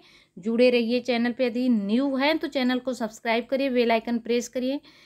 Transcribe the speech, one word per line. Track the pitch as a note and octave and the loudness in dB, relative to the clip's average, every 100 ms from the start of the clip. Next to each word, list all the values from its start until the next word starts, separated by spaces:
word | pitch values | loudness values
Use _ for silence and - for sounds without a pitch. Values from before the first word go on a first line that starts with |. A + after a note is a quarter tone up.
| - - _ - | -8 -20 _ -10
जुड़े | F#3+ A#3 B3+ | -4 2 4
रहिए | B3 A3+ B3 | 4 0 -2
चैनल | A#3+ A#3+ A#3+ | 0 0 0
पे, | A#3 B3+ | 0 -2
यदि | A#3 B3+ | 0 0
न्यू | A3+ G3 A#3 C#4 C4 | 0 2 0 0 0
हैं | C#4+ D#4+ | 0 0
तो | D#4+ | -2
चैनल | C#4+ B3+ B3+ | -2 0 0
को | B3+ | -4
सब्सक्राइब | A#3 A3 - A#3 A3+ A#3+ | -6 -6 -6 -2 -2 0
करिए, | C4+ C#4 | -2 0
बेल | B3 A#3 | 2 2
आइकन | A3+ A3+ A#3+ | 2 0 -4
प्रेस | A3 A#3+ A#3 | -2 -2 -2
करिए | C4 B3+ C#4+ - - | -4 -4 -4 -8 -20